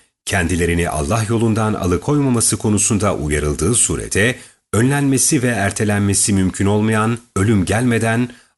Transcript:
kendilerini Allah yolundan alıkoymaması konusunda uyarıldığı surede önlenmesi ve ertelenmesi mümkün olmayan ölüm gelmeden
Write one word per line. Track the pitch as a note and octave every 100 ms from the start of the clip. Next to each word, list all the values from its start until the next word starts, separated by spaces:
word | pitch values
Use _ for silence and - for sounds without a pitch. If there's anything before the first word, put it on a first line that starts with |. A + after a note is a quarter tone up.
| _ _
kendilerini | - G2 E2+ F2 E2+ E2+ E2+
Allah | D2+ D2+ A2+ G#2+
yolundan | A2+ A2+ A2 G#2+
alıkoymaması | G#2 F2+ A2 - D3 C3+ A#2 - A2
konusunda | A2 G2+ - G#2 G2 A#1
uyarıldığı | D2 D2 D2 C#2+ E2
surede | B2 - C#2+ A1 F#2+ A#2 B2+ - _ _
önlenmesi | G2+ B2+ C#3+ C#3 C3 - D3+
ve | B2
ertelenmesi | G#2+ G2+ - G#2+ G#2 G2+ F#2+ -
mümkün | G2 F#2+ - G2
olmayan | G#2+ A2 G#2+ A2 A#2 - F#2+
ölüm | G#2 G#2
gelmeden | E2+ G#2 B2 A2 A2+ A#2 B2 - _